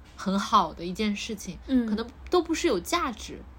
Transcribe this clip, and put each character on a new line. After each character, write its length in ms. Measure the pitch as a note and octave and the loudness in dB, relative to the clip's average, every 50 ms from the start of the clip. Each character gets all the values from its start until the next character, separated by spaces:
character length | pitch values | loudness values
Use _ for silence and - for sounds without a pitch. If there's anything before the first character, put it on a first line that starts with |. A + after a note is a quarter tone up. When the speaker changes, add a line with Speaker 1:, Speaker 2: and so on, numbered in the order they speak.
| - - - | -20 -20 -16
Speaker 1:
很 200 | - - F#3+ F#3+ | -6 -2 0 0
好 360 | G3+ G3+ - A3+ G#3 F3 D3+ - | 0 2 4 6 6 6 4 0
的 100 | - E3+ | -6 -6
一 80 | F#3 | -6
件 240 | F3 G#3+ G#3+ G#3+ G3+ | -2 0 0 0 0
事 180 | - - - G#3+ | -2 -4 -6 -8
情， 220 | F#3 - F#3 D#3+ - - | -8 -8 -10 -10 -10 -2
Speaker 2:
嗯。 180 | - C4 B3 A#3 | 2 2 2 4
Speaker 1:
可 80 | A3 G#3 | 2 0
能 100 | G#3+ A#3 A#3+ - - - - | 0 -2 -4 -8 -14 -4 2
都 120 | F4 F4+ | 2 2
不 120 | E4 E4+ D#4+ | 2 2 0
是 140 | - - | 2 2
有 100 | E4 A3 F3 | 2 2 2
价 320 | F3 - E4 F4 E4 C4+ G#3+ | 0 0 0 0 0 -2 -4
值， 260 | - - - C#3+ - - - - | -6 -10 -12 -12 -14 -14 -16 -16